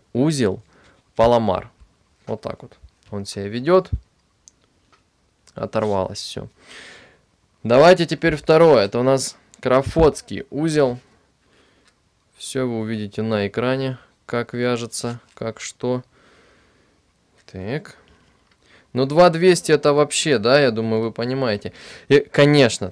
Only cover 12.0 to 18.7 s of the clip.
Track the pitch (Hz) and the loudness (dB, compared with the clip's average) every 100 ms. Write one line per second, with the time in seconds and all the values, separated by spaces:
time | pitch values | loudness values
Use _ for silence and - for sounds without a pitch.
12 | _ _ _ - - 135 127 113 110 110 | _ _ _ -20 -10 -6 -4 -4 -6 -8
13 | 104 107 110 107 101 113 123 131 135 127 | -8 -6 -4 -2 -2 -4 -4 -2 -4 -8
14 | _ _ - 120 117 120 123 120 117 - | _ _ -8 -8 -6 -4 -4 -4 -6 -10
15 | 120 120 _ - 113 - - - 127 127 | -10 -10 _ -12 -12 -10 -14 -8 -4 -4
16 | - _ _ _ _ _ _ _ _ _ | -8 _ _ _ _ _ _ _ _ _
17 | _ _ _ _ - 98 98 147 - - | _ _ _ _ -20 -14 -10 -10 -12 -20
18 | _ _ _ _ _ _ _ | _ _ _ _ _ _ _